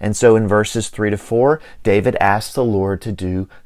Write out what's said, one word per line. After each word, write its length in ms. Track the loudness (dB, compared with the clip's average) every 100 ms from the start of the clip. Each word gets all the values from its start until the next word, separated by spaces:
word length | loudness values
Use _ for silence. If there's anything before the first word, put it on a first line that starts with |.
And 160 | -6 2
so 200 | 4 6
in 120 | 4
verses 400 | 2 0 -4 -6
three 220 | -4 -4
to 80 | -4
four, 420 | -4 0 2 0 -4 -6
David 340 | 0 2 2 0
asks 380 | 0 0 -2
the 100 | -2
Lord 380 | -2 0 -2 -4
to 100 | -6
do 360 | -8 -6 -6 -8 -12